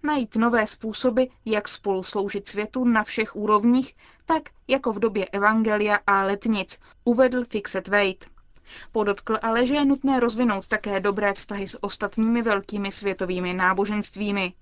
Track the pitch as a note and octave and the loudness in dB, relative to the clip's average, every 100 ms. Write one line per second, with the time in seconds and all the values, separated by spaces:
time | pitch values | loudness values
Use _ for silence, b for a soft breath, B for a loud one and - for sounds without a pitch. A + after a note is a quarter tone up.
0 | D4+ D4+ A#3 A3 A#3 A#3 G#3+ - A3 G#3 | 0 -2 -2 0 2 2 0 -4 -8 -2
1 | B3+ A#3 B3+ B - G#3+ G#3 - G3+ F#3+ | 0 2 0 B -2 -2 -2 -6 -2 -2
2 | F3+ G#3+ G3 G3+ - G3+ G#3+ B3+ B3 A3+ | -2 -4 -2 -4 -6 -6 -4 0 2 2
3 | G#3+ - A3 - G#3 G#3 A3+ B3 B3+ - | 0 -4 -4 -4 2 4 6 2 0 -10
4 | b b - D#4+ D#4 - - C4 C4+ G#3 | b b -2 -2 -2 -20 -2 -2 0 0
5 | A3 G3+ F#3 G3+ G3+ A3 A3 G#3+ G#3 G#3 | 0 0 -4 2 2 4 2 2 2 0
6 | - G3 G3 G3+ A3 G#3+ F#3+ - b b | 2 2 2 0 0 -2 -2 -10 b b
7 | - A#3 C4 B3+ A#3+ G#3+ G3+ F#3+ F#3 G#3 | 0 4 4 4 -4 -6 -4 -8 0 2
8 | G3 F#3+ - - - - B B B A3+ | 2 -2 -14 -20 -20 -20 B B B -2
9 | G#3 G3+ - A3 A3+ A3+ B3 D4 C#4 C#4 | 0 -2 -2 -4 0 0 2 2 2 2
10 | C4+ C4 A#3+ G#3+ B3 G3 - G#3+ - G3 | 2 2 2 2 0 0 -2 -6 -2 -2
11 | G3 G3 G3+ G3 - G3+ F#3+ - G3+ - | 0 0 0 -2 -6 -6 -6 -6 -8 -6
12 | G3+ - A3 A#3 A#3 G3+ G3 G#3 G3 G3 | -6 0 0 2 0 -2 -2 -6 -4 -2
13 | G3+ F#3 F#3 F3+ F3+ F3+ F#3 F#3 G3+ G#3 | -4 -4 -4 -2 -4 0 0 2 0 -2
14 | G3+ F#3+ G#3 G3+ F3+ - | -4 -6 -4 -2 -4 -6